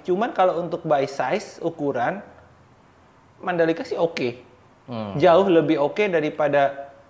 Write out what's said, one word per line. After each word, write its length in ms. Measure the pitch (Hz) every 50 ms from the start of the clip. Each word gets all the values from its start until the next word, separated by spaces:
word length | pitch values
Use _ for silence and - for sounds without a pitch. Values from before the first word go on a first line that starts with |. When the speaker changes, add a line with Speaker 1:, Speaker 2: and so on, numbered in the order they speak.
| - -
Speaker 1:
Cuman 240 | 180 185 226 254
kalau 320 | - - 185 185 156 165 175
untuk 240 | 165 170 165 - 165
by 160 | 151 139 135
size, 560 | 135 - - 131 127 160 214 - - - -
ukuran, 640 | - 165 165 - 147 143 135 123 120 143 180 208 - - - - - - - _ _ _ _ _ _ _ _ _ _ _ _ _ _ _ _ - -
Mandalika 400 | 185 175 165 165 160 165 - 262
sih 160 | - 427 -
oke. 400 | 170 165 - - 139 120 117 - - - - _ _ _ _ _ _ -
Speaker 2:
Hmm. 320 | 120 113 107 101 95 147
Speaker 1:
Jauh 320 | 156 180 165 185 196 196
lebih 320 | 170 165 156 143 160 143 143
oke 240 | 143 - - 208 202
daripada 840 | 175 160 151 151 147 - 151 147 143 143 139 139 139 - - - - - -